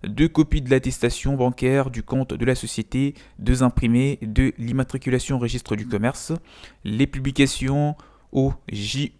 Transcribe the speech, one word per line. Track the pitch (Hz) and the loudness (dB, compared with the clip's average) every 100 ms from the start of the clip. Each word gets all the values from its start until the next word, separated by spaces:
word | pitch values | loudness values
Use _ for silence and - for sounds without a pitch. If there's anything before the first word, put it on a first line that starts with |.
deux | 92 110 160 | -8 0 2
copies | 156 151 156 | 4 2 2
de | 127 | 4
l'attestation | 131 131 127 120 - 135 139 | 2 2 -2 -2 0 -2 2
bancaire | 123 123 127 135 131 | 0 2 2 2 0
du | 117 | -4
compte | - 131 135 | -4 -2 -2
de | - | -2
la | 117 131 | 0 0
société, | 117 - 110 127 139 - - - | -2 -6 -4 -2 -2 -4 -20 -10
deux | 101 123 | -2 2
imprimés | 127 - 120 120 135 143 | 4 4 4 4 2 -2
de | 110 110 131 - | 0 2 2 0
l'immatriculation | 113 127 131 135 131 127 - 135 | -4 -2 -2 -4 -2 -2 0 -2
au | |
registre | 120 120 - 120 | -2 -4 -4 -6
du | 104 | -2
commerce, | 107 113 139 - 165 - - - _ | -2 -2 -2 -6 -8 -8 -20 -20 _
les | - 107 139 | -6 -2 -2
publications | 135 135 135 139 - 131 143 147 147 - _ _ | -2 -4 2 2 2 -2 0 0 -4 -14 _ _
au | - 135 - - | 0 0 -2 -8
J | 104 101 131 147 _ | -8 -4 -4 -6 _